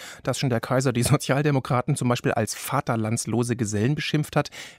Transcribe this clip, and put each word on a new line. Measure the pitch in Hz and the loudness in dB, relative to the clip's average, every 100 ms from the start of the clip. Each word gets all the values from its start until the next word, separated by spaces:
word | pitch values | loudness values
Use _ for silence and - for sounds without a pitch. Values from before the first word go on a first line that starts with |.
| - - | -16 -10
dass | - 123 | -6 -2
schon | 139 | 0
der | 117 | 0
Kaiser | - 131 135 | 0 0 2
die | 117 | 2
Sozialdemokraten | 117 143 - 135 151 135 - 123 - 143 | 2 2 2 2 2 2 2 -2 0 0
zum | 123 | 2
Beispiel | 120 135 | 2 0
als | - 107 | 0 -2
vaterlandslose | - - 131 - 113 110 117 - 113 120 123 | -4 -4 -4 0 0 0 -2 0 0 0 0
Gesellen | 104 104 120 | 0 2 2
beschimpft | 151 - 151 147 151 | 0 0 -2 0 -2
hat. | - - - | -2 -8 -16